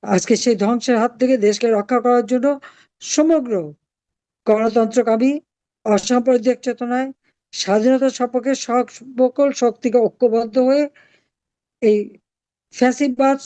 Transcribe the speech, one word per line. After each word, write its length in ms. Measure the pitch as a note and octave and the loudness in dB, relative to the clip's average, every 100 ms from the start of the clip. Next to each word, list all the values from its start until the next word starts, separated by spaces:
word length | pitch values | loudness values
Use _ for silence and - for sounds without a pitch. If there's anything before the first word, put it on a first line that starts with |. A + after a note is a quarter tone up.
আজকে 320 | G#3 G3 - A3 | 0 -2 0 0
সেই 200 | - G#3+ | 0 0
ধ্বংসের 420 | G3+ A#3+ - A#3+ | 0 -2 0 0
হাত 120 | A#3 A#3+ | 0 -2
থেকে 180 | B3+ C4 | 0 2
দেশকে 300 | G#3 G#3 A#3+ | 2 0 0
রক্ষা 280 | A3 G#3 B3 | 0 0 -2
করার 260 | B3 B3 A#3 | 2 0 0
জন্য 340 | B3+ C4 C#4+ - _ _ _ | 0 0 -2 -8 _ _ _
সমগ্র 760 | - - D#4 E4 B3 G#3 D#3 D3+ _ _ _ _ _ _ - | -6 0 2 2 0 -6 -6 -14 _ _ _ _ _ _ 0
গণতন্ত্রকামী 920 | G#3+ A3+ A3 A3 A#3 A3+ A3+ C4 D4 _ _ _ _ A3 | 0 2 0 0 0 0 2 0 -2 _ _ _ _ -2
অসাম্প্রদায়িক 760 | G3+ - B3 A#3 B3 A3+ B3 | -2 2 0 2 0 0 -2
চেতনায় 520 | - A#3+ A#3+ B3 C4+ C4+ _ _ _ | -6 -8 -6 -4 -6 -10 _ _ _
স্বাধীনতা 560 | - - G#3 A3+ C4 C4+ | -12 -2 0 2 2 0
সপক্ষে 460 | - B3 B3 A#3+ C4 | -2 -4 -2 -4 -4
সকল 960 | - B3 B3 - B3+ B3 B3+ B3+ C#4+ | -2 -2 -2 -8 -16 0 0 2 0
শক্তিকে 460 | C4 A#3+ A3+ B3+ A#3+ | 2 -2 0 0 2
ঐক্যবদ্ধ 600 | G#3+ - B3 A3+ A#3 A#3 | 0 0 0 0 -2 0
হয়ে 320 | B3+ C#4 D4 _ _ _ _ _ _ _ _ _ | 2 2 0 _ _ _ _ _ _ _ _ _
এই 160 | A3+ G#3 G#3 - _ _ _ _ _ | 0 0 -2 -14 _ _ _ _ _
ফ্যাসিবাদ 680 | - B3 B3+ C#4+ B3+ C4+ C4+ | -2 -2 0 -2 0 0 0